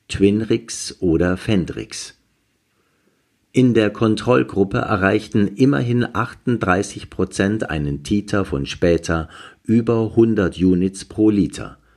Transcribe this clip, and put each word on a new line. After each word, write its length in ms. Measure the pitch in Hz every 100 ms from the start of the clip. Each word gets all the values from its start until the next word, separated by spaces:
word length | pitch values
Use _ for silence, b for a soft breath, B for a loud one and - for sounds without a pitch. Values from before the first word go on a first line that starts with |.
| -
Twinrix 920 | - 98 107 110 117 117 - - -
oder 360 | 123 80 90 90
Fendrix. 800 | - 101 76 110 - - - - _ _ _ _ _ _ _ _ _ _ _ _ _
In 240 | - 127
der 160 | 113 104
Kontrollgruppe 880 | - 113 107 120 127 123 98 98 123
erreichten 720 | 110 104 95 107 - 113 101
immerhin 580 | 101 131 139 120 120 117
achtunddreißig 960 | - 117 - - 113 95 90 101 - -
Prozent 600 | - 92 - 98 107 -
einen 340 | 78 71 71
Titer 400 | - 104 - 104
von 220 | 92 69 69
später 600 | - 90 85 - 82 78 B B B
über 500 | - 113 117 117 110
hundert 440 | - 113 107 90 80
Units 480 | 92 90 95 95 -
pro 220 | - 107
Liter. 480 | 101 73 - 52 - _